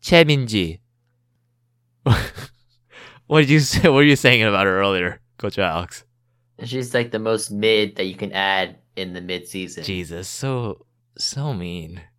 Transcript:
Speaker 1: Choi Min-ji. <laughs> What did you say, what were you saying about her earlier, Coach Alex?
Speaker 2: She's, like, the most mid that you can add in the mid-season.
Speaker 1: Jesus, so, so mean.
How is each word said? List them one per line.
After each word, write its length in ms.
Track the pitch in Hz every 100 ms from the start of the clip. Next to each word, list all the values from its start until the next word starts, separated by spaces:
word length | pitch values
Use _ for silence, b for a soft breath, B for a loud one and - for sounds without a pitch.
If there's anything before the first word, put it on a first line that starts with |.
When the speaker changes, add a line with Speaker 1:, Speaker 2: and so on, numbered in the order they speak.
Speaker 1:
Choi 240 | - 175
Min-ji. 560 | 156 147 123 110 85 87
<laughs> 40 | _ _ _ _ _ _ _ _ _ _ _ _ - 110 - - - _ _ _ _ B B B _
What 140 | 151
did 100 | 143
you 100 | 151
say, 200 | 139 -
what 100 | 170 135
were 60 |
you 140 | 147 139
saying 260 | - 123
about 220 | 110 101
her 160 | 98 95
earlier, 400 | 98 95 90 98 _ _
Coach 220 | 104 -
Alex? 460 | 92 80 90 - _ _ _ _ _ _
Speaker 2:
She's, 300 | 120 127 123
like, 160 | 123 120
the 80 | 110
most 320 | 110 110 -
mid 460 | 101 110 110 104 98
that 80 |
you 100 | 95
can 180 | 92 104
add 440 | 95 98 95 90 - _ -
in 160 | 92
the 80 | 90
mid-season. 640 | 90 90 87 95 90 87
Speaker 1:
Jesus, 420 | 80 95 85 85 92
so, 580 | - 135 127 117 - _ _ _ _
so 340 | - 135 147
mean. 480 | 110 87 87 80 87 -